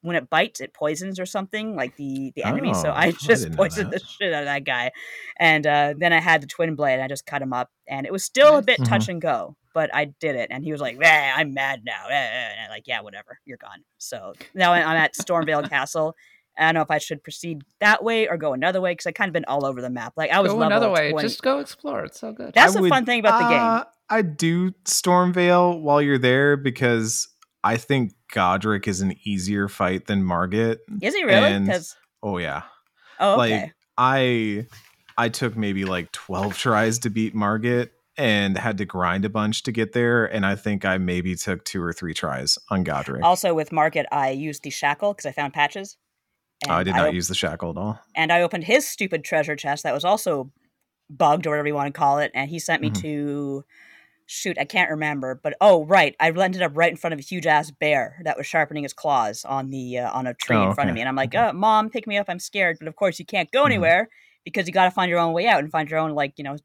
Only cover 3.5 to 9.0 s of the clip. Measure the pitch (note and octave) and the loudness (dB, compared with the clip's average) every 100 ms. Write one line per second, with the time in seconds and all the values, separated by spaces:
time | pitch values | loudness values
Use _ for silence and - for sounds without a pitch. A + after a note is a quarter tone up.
3.5 | D#2+ F#3+ E3 F3+ F3+ - - G3+ D#3+ C#3+ | -2 -2 0 -6 -6 -10 -8 -4 -4 -4
4.5 | C#3+ C#3 B2 B2 - - - - - E3+ | -6 -4 -4 -4 -8 -18 -16 -16 2 4
5.5 | D#3 D3 D3 D3 D3 F3 E3 E3+ D#3+ C#3 | 4 4 4 2 2 2 2 4 2 0
6.5 | - E3 D3 C#3+ C3 C3 C#3 - C#3+ C3+ | -2 -2 0 0 0 -2 -8 -8 -6 -4
7.5 | B2 B2+ _ _ C#3 C#3 G3 - - D4 | -4 -6 _ _ -8 -6 -6 -4 6 8
8.5 | D4+ G#3+ A3+ B2 G3+ | 8 4 2 2 2